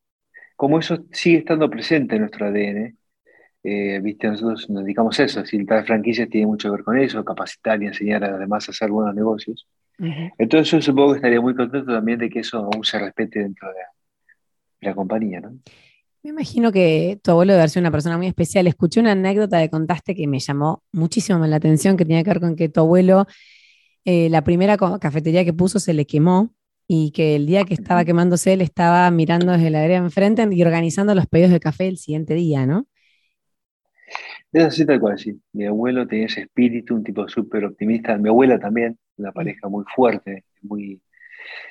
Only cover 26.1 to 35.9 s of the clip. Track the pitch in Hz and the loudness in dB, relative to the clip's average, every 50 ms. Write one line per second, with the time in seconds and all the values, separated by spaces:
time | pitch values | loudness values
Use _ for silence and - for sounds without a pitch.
26.1 | - 151 156 180 180 185 214 226 - _ _ _ _ _ _ - 180 160 156 151 | 2 2 4 4 4 4 2 0 -4 _ _ _ _ _ _ -2 0 0 0 0
27.1 | 147 - 160 156 151 147 147 151 180 202 202 185 165 - 214 - 180 175 175 165 | 0 0 2 2 2 2 2 2 2 2 0 0 -2 -4 -2 0 0 2 2 2
28.1 | 170 170 175 180 175 170 - 190 190 190 180 147 - - 175 170 175 175 180 175 | 2 2 2 2 2 2 2 2 2 2 0 -2 0 2 2 4 6 6 6 4
29.1 | 175 165 160 - 170 175 175 180 180 170 165 160 156 151 151 165 180 180 180 175 | 4 2 2 2 2 2 2 2 2 2 2 2 2 2 2 2 2 2 0 -2
30.1 | - 196 190 208 226 220 226 208 190 175 170 165 165 165 165 165 139 196 196 208 | 0 0 2 2 2 2 0 2 2 4 4 4 4 2 0 -2 0 0 0 2
31.1 | 208 190 156 - - 165 175 180 175 165 - 160 147 - 185 190 185 165 - - | 2 2 2 2 4 4 6 6 4 4 2 -2 -2 -2 -4 -4 -4 -6 -8 -8
32.1 | 151 156 160 151 156 170 175 160 147 135 131 131 151 208 277 - _ _ _ _ | -6 -6 -4 -4 -2 -2 0 0 0 0 0 0 0 -2 -4 -6 _ _ _ _
33.1 | _ _ _ _ _ _ _ _ _ _ _ _ _ _ _ _ _ _ _ - | _ _ _ _ _ _ _ _ _ _ _ _ _ _ _ _ _ _ _ -18
34.1 | - - - - - - _ _ - 160 165 151 151 160 156 143 143 117 113 104 | -18 -16 -16 -18 -20 -20 _ _ 2 2 4 4 2 0 2 2 2 2 2 0
35.1 | 101 - - 110 101 - _ _ - 104 101 101 104 107 117 127 | -2 -4 -8 -12 -12 -12 _ _ -10 -6 -4 -4 -2 -2 -2 -2